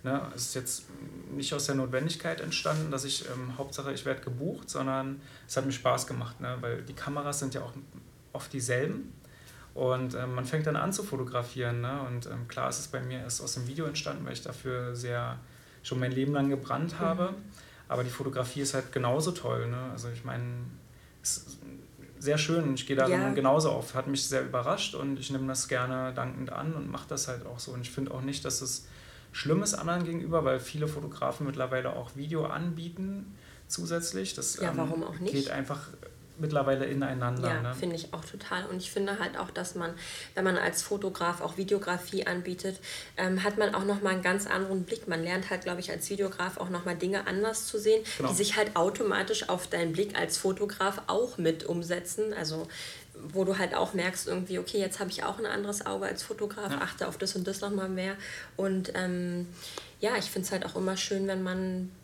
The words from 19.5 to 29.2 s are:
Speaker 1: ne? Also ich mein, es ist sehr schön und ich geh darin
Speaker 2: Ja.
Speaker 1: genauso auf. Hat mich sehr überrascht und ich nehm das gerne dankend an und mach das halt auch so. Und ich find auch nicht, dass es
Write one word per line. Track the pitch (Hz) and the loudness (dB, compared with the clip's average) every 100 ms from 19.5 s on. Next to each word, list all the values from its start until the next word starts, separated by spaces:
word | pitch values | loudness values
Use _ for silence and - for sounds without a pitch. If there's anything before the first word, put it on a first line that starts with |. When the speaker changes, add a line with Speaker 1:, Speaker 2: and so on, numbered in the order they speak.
| 120 117 | 0 0
Speaker 1:
ne? | 120 127 | -2 -4
Also | 120 117 | -6 -6
ich | 117 123 | -6 -4
mein, | 123 120 120 120 120 - - - - | -4 -2 -4 -6 -10 -16 -20 -20 -6
es | - - | -4 -2
ist | - - - - - - - - | -6 -14 -14 -16 -18 -20 -18 -4
sehr | 135 151 | 2 2
schön | 151 170 | 4 4
und | 151 | 4
ich | 131 - | 2 2
geh | 131 | 4
darin | 131 135 | 6 6
Speaker 2:
Ja. | 135 | 4
Speaker 1:
genauso | 135 135 147 156 | 4 8 8 6
auf. | 120 120 | 2 0
Hat | 131 127 | -2 0
mich | 139 - | 0 2
sehr | 131 | 0
überrascht | 131 127 123 202 - - | 2 0 2 0 0 -2
und | 139 139 | -2 -2
ich | 127 | -2
nehm | 135 135 | -2 0
das | 131 - | -2 0
gerne | 127 127 127 127 127 | 0 0 0 -2 -2
dankend | 127 127 131 | -4 -4 -4
an | - 156 | -2 -2
und | 156 139 | -2 -4
mach | - - | -6 -4
das | 143 - | -4 -2
halt | 123 120 | -4 -6
auch | 123 | -8
so. | - | -8
Und | 123 | -6
ich | 120 | -6
find | - 135 | -4 -4
auch | 131 | -2
nicht, | 131 139 139 | -4 -2 -2
dass | 127 | -2
es | 127 - - - - - | -2 -4 -8 -18 -18 -18